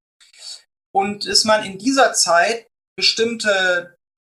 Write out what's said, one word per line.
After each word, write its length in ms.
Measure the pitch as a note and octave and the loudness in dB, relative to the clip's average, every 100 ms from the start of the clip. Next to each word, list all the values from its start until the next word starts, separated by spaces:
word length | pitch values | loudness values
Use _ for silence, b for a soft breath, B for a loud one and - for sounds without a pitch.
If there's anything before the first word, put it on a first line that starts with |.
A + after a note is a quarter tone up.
| _ _ B B B B _ _ _ | _ _ B B B B _ _ _
Und 360 | G3 G3+ G3+ - | -4 -4 -4 -2
dass 160 | G3+ | 0
man 200 | G#3+ G#3+ | 2 2
in 140 | G3+ F#3+ | 0 -6
dieser 360 | A#3 C4+ A3+ | -2 2 2
Zeit 520 | - - E3+ G3 A#3 - _ _ - | 2 2 2 2 -2 -10 _ _ -4
bestimmte, 960 | F3+ - A3+ A3+ G#3+ G3 F#3 F3 F3 _ _ _ | -2 0 -2 -2 -2 0 0 -2 -6 _ _ _